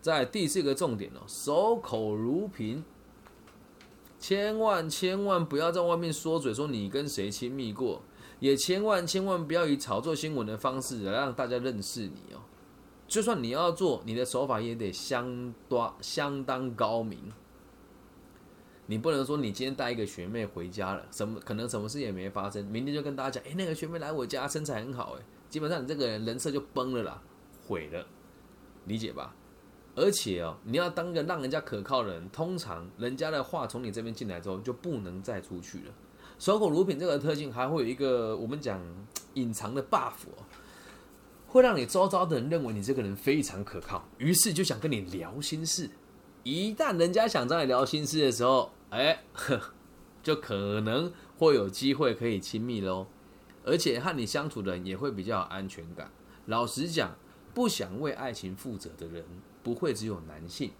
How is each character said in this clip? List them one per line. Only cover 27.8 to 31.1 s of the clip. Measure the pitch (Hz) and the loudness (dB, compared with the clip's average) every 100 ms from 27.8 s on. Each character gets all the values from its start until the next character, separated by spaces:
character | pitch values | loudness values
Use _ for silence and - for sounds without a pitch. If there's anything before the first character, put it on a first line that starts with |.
| 76 | -4
了， | 85 - - - - - - - - 90 | -8 -10 -18 -20 -20 -20 -20 -20 -18 -6
理 | 110 | -4
解 | 110 | -4
吧？ | 64 65 - - - - - - | -8 -12 -14 -20 -20 -20 -20 -12
而 | - 185 | 2 4
且 | 196 - 87 | 4 0 -2
哦， | 82 - | -2 -6
你 | 110 135 | -2 0
要 | 175 | 0
当 | 160 170 | -2 -2